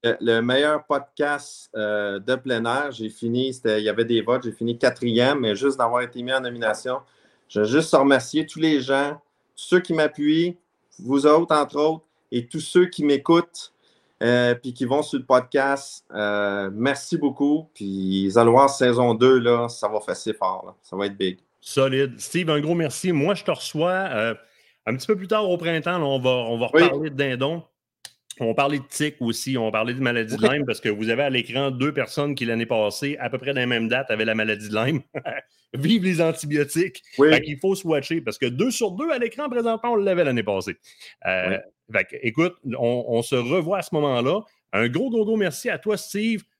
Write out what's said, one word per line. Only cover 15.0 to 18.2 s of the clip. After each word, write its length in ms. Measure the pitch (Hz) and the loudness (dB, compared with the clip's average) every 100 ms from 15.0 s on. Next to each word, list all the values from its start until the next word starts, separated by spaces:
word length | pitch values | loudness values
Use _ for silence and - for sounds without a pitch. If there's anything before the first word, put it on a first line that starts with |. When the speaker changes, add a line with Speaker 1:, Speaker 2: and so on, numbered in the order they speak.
Speaker 1:
sur 160 | 147 135 | 0 -6
le 60 | |
podcast. 800 | 120 127 123 143 135 127 - - _ | 2 2 4 0 0 -2 -6 -20 _
Euh, 560 | 101 104 104 101 101 98 | -4 -2 0 0 -2 -4
merci 440 | 101 127 135 - 165 | -2 -2 -2 -4 -2
beaucoup. 540 | 143 123 143 151 160 | -2 0 0 0 -4
Puis, 540 | - 101 98 95 98 | -12 -8 -4 -2 0